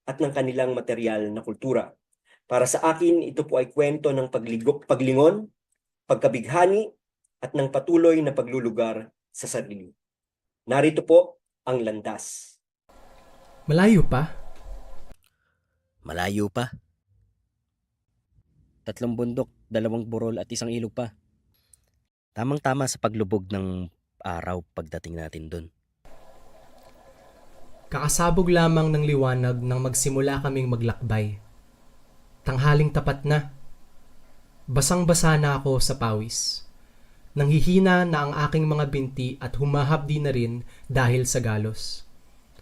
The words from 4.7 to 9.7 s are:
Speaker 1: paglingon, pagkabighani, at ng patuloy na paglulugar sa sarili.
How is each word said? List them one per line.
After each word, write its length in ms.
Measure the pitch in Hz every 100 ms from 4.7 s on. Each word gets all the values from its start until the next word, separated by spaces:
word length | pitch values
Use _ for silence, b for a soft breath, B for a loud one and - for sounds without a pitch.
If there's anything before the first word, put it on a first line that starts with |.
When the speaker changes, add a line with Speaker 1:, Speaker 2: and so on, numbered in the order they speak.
| 143
Speaker 1:
paglingon, 640 | - 131 131 131 156 208 214 _ _ _ _ _
pagkabighani, 880 | - 120 131 120 113 170 180 202 214 - _ _ _ _
at 160 | -
ng 160 | 147 135
patuloy 480 | 135 175 165 165 160 147
na 80 |
paglulugar 800 | 131 120 127 117 110 113 110 113 _ _
sa 160 | - 127
sarili. 480 | 120 104